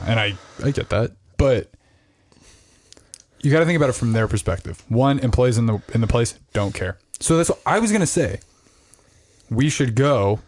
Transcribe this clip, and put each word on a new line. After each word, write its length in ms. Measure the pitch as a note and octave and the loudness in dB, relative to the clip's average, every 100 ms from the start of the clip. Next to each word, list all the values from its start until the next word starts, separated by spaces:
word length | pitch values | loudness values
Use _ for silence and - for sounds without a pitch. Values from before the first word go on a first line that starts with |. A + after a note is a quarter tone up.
| - | -2
and 120 | A2+ | -2
I, 160 | G#2 F#2+ - - | -2 -6 -14 -6
I 80 | C#3 | -4
get 180 | C#3+ - | -4 -2
that. 220 | G2 A#2 - _ - | -2 -2 -6 _ 0
But 320 | C#3 A#2+ - - _ _ _ _ _ _ - - _ _ _ - _ - _ _ | 2 2 -2 -14 _ _ _ _ _ _ -20 -20 _ _ _ -20 _ -20 _ _
you 100 | C#3+ | 0
gotta 140 | D3+ E3 | 2 2
think 120 | E3+ | 2
about 120 | C#3+ | 0
it 40 | |
from 200 | A#2+ A#2+ | 0 0
their 140 | A2+ A2 | 0 0
perspective. 560 | G#2+ - F#2+ - F2+ - | -2 -4 -6 -8 -16 -4
One, 320 | A#2 C3+ C#3 | 0 2 2
employees 380 | C3 G#2+ B2+ A2+ | 0 2 2 2
in 80 | A2+ | 0
the, 160 | G#2 - | -2 -2
in 80 | A#2 | -2
the 60 | A2+ | 0
place 260 | A#2+ A2 - _ | 0 -2 -4 _
don't 200 | G#2+ G2+ | -4 -4
care. 240 | - F#2 - _ - | -4 -8 -8 _ -8
So 180 | - E3 | 0 2
that's 120 | D#3+ | 2
what 100 | - - | -2 -2
I 140 | F#3 | 0
was 120 | A3+ | 2
gonna 160 | G#3 E3 | 0 0
say. 320 | - D#3 G2+ - _ _ _ _ - _ _ _ _ _ | 0 -2 -6 -12 _ _ _ _ -20 _ _ _ _ _
We 200 | A2+ D3 | 0 0
should 240 | - C3+ A2+ | 0 -2 2
go 440 | C#3 C3 G2 G#2+ | 2 2 2 0